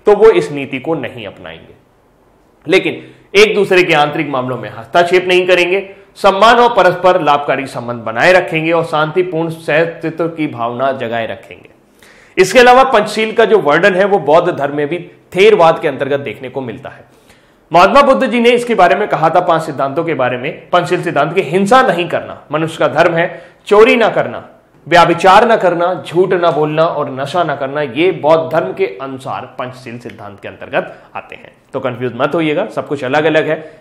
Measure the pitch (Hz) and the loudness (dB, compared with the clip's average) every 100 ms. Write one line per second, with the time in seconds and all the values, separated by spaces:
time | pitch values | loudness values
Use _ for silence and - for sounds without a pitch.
0 | - 196 220 175 151 143 131 131 127 156 | 2 4 6 4 0 -6 -8 -8 -6 -6
1 | 113 123 98 95 82 82 85 - _ _ | -8 -12 -16 -16 -18 -18 -20 -20 _ _
2 | _ _ _ _ _ _ 143 180 165 113 | _ _ _ _ _ _ -2 -2 -2 -8
3 | - - _ 190 208 190 190 180 170 151 | -14 -20 _ 2 2 2 0 2 2 2
4 | 151 160 143 131 127 120 104 113 110 226 | 0 -2 -6 -6 -6 -8 -10 -14 -2 0
5 | - 185 180 180 185 175 175 196 185 - | 2 2 2 0 2 0 0 -2 -6 -18
6 | _ - 196 190 220 240 240 190 180 170 | _ -2 0 4 4 6 4 4 2 2
7 | 180 180 147 143 147 135 131 131 117 120 | 2 2 2 0 0 -4 -4 -10 -10 -8
8 | 110 113 160 185 180 160 160 170 165 151 | -6 0 4 2 2 -4 0 -2 0 -2
9 | 156 185 180 160 165 160 - 151 165 - | -2 -2 -2 -2 -6 -6 -2 0 0 -4
10 | 160 156 165 160 151 117 117 120 135 127 | -8 -4 -6 -4 -6 -6 -6 -4 -4 -4
11 | 117 117 110 98 - 87 - _ _ _ | -4 -4 -6 -10 -16 -20 -20 _ _ _
12 | _ _ _ - 185 254 247 247 254 220 | _ _ _ 0 2 6 6 6 4 2
13 | 208 220 220 220 208 208 143 160 196 180 | 0 -4 -2 0 2 2 2 2 2 2
14 | 202 196 147 147 175 139 143 147 143 170 | 0 0 2 2 2 -2 -4 -4 -4 -6
15 | 170 - _ 180 214 196 165 165 160 131 | -12 -20 _ 2 4 6 4 2 -2 -4
16 | 135 139 117 - 127 135 123 98 87 - | -4 -4 -6 -12 -10 -10 -10 -12 -16 -20
17 | - _ _ _ _ _ - 165 196 262 | -20 _ _ _ _ _ 0 4 6 6
18 | 269 233 247 240 233 240 - 208 175 185 | 4 2 2 2 2 2 0 2 2 2
19 | 208 151 160 180 170 160 160 135 135 143 | -2 0 2 2 2 -2 -2 -4 -4 -4
20 | 165 135 123 123 143 - - 175 160 175 | -4 -2 -2 -4 -8 -12 -2 -2 0 -4
21 | 165 147 156 180 143 180 196 254 247 170 | -2 -2 -2 -2 -2 0 2 4 2 0
22 | 170 120 104 85 - 151 160 165 151 139 | -2 -6 -8 -16 -6 -4 -4 -2 -2 2
23 | 175 165 180 - - _ - 202 240 247 | 0 0 -4 -6 -20 _ 2 4 6 4
24 | 202 170 127 104 - _ _ _ 143 170 | 2 0 -4 -8 -16 _ _ _ 0 4
25 | 170 165 190 202 233 214 180 170 175 165 | 4 4 4 6 4 2 0 0 -2 -4
26 | - 165 190 180 170 156 151 156 165 - | -4 -2 0 0 0 0 -2 0 0 -2
27 | 135 131 139 180 156 135 135 147 143 120 | -6 -6 -4 -2 -2 -4 -6 -6 -4 0
28 | 185 156 143 160 131 160 185 185 190 - | 0 0 0 0 0 -4 -4 -4 -6 -6
29 | 135 131 131 98 120 - 127 127 117 120 | -12 -12 -10 -10 -12 -12 -14 -14 -16 -16
30 | 117 101 101 98 104 98 - 147 - - | -16 -16 -18 -16 -18 -16 -8 -6 -6 -12
31 | - 101 - - - _ _ 135 131 120 | -16 -16 -16 -20 -20 _ _ -8 -6 -6
32 | 127 113 135 175 156 156 220 143 - 143 | -6 -4 -2 -2 -2 -4 -6 -8 -8 -6
33 | 127 147 156 156 147 160 - - | -2 0 0 0 -2 -6 -10 -20